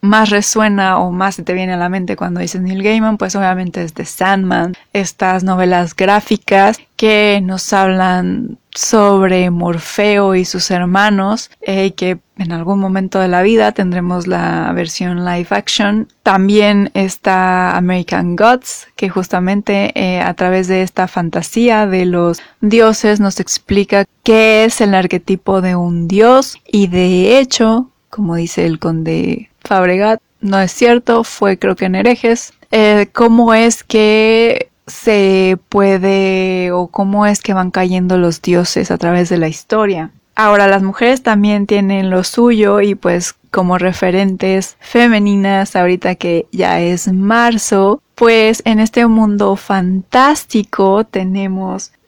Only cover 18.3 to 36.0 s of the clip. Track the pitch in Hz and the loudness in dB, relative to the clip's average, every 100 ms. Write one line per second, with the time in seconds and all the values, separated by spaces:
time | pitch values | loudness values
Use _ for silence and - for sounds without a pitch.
18.3 | 175 214 254 - - - - 196 185 185 | 0 2 2 -2 -16 -18 -8 -6 -4 -4
19.3 | 185 185 202 - 196 202 - 185 180 180 | -4 -2 -2 -2 -2 -2 -2 -4 -2 -4
20.3 | 175 180 185 185 185 185 - 185 - 170 | -2 0 0 0 -2 -2 -4 -4 -4 -4
21.3 | 175 170 - 240 220 208 185 180 175 175 | -4 -6 0 2 2 0 0 0 0 0
22.3 | 170 - _ 208 226 220 214 214 208 202 | -2 -10 _ 0 4 4 4 0 2 0
23.3 | - 190 - _ 196 196 202 196 _ - | -2 -6 -8 _ -2 0 0 -2 _ 2
24.3 | 220 220 214 226 - 208 190 180 180 - | 4 4 4 2 2 2 2 0 -4 -2
25.3 | 190 - 196 185 180 175 170 170 190 226 | -4 0 -2 0 -2 -2 -2 -2 2 6
26.3 | 262 269 - _ 208 196 180 180 180 185 | 4 2 -8 _ 0 2 2 2 2 4
27.3 | 254 262 - 220 226 254 _ _ - 196 | 4 2 0 0 0 -2 _ _ -8 -4
28.3 | 165 170 - 170 160 165 165 160 165 180 | -4 -6 -4 -4 -2 -4 -4 -4 -4 -4
29.3 | 170 220 _ - 196 180 185 208 226 _ | -6 -10 _ -2 0 2 2 0 -2 _
30.3 | _ 202 196 185 - 240 240 - 233 233 | _ -4 -2 -2 0 2 2 2 0 -2
31.3 | - 202 190 196 185 190 185 214 240 233 | -2 -2 0 -2 -2 -2 0 0 0 0
32.3 | 233 - _ _ 220 214 208 202 - 233 | -2 -4 _ _ 2 4 4 0 2 4
33.3 | 226 233 220 233 226 - 220 214 220 220 | 6 4 4 2 0 -2 0 2 2 2
34.3 | 226 233 - - _ - - - 214 196 | 2 2 0 -6 _ -20 -6 0 2 2
35.3 | 190 185 185 _ 202 196 190 | 2 2 0 _ 0 2 2